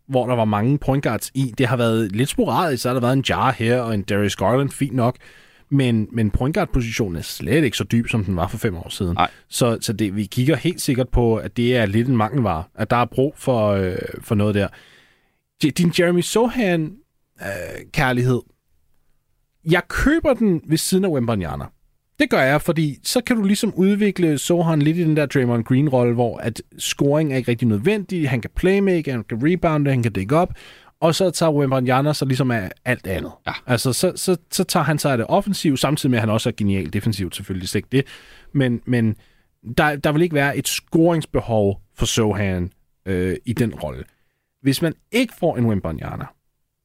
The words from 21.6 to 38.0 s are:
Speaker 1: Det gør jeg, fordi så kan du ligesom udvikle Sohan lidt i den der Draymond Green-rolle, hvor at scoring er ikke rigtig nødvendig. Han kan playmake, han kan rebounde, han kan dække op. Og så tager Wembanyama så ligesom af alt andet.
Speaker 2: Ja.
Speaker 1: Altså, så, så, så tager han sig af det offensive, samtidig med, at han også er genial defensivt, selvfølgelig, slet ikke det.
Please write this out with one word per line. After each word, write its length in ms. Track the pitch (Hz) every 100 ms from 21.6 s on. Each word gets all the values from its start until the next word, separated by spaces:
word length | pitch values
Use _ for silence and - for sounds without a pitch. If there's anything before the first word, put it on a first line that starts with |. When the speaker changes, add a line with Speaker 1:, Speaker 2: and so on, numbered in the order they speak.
| - _ _ _ _ -
Speaker 1:
Det 120 | 302
gør 100 | 202
jeg, 200 | 131 147
fordi 360 | - 160 151 127
så 180 | - 247
kan 160 | - 233
du 60 |
ligesom 320 | 196 202 220
udvikle 640 | 160 190 202 208 180 165 143
Sohan 440 | - 175 165 156
lidt 140 | 147 165
i 40 |
den 120 | 160 156
der 100 | 139
Draymond 380 | 143 123 120
Green-rolle, 500 | 110 131 147 127 120
hvor 240 | 120 120 -
at 240 | 117 110 - -
scoring 540 | - - 139 147 156
er 40 | 131
ikke 140 | 120
rigtig 180 | 117 123
nødvendig. 640 | 104 147 214 180 180 143
Han 100 | 123
kan 100 | - -
playmake, 540 | 180 196 196 175 147
han 140 | 123
kan 140 | 101 110
rebounde, 460 | 147 185 170 151 143
han 120 | 135
kan 100 | 113
dække 240 | 101 95 151
op. 160 | 180 - - - - -
Og 140 | 165
så 160 | - 185
tager 220 | - 165
Wembanyama 600 | 147 139 131 127 127 143
så 120 | 147
ligesom 260 | 135 127 131
af 200 | 117 92 -
alt 220 | 123 120 90
andet. 260 | 87 76 - -
Speaker 2:
Ja. 60 | - -
Speaker 1:
Altså, 260 | 123 135
så, 200 | 120 - -
så, 200 | - 175 -
så 140 | -
tager 200 | 185 180
han 140 | 147 147
sig 140 | 147
af 60 | 123
det 80 | 110
offensive, 500 | 185 202 185 165 135
samtidig 320 | 139 147 131
med, 80 | 120
at 20 |
han 80 | 110
også 180 | 110 123
er 40 | -
genial 360 | 101 98 76
defensivt, 440 | 104 113 98 87 -
selvfølgelig, 320 | 95 92 90
slet 100 | 104
ikke 100 | -
det. 120 | 131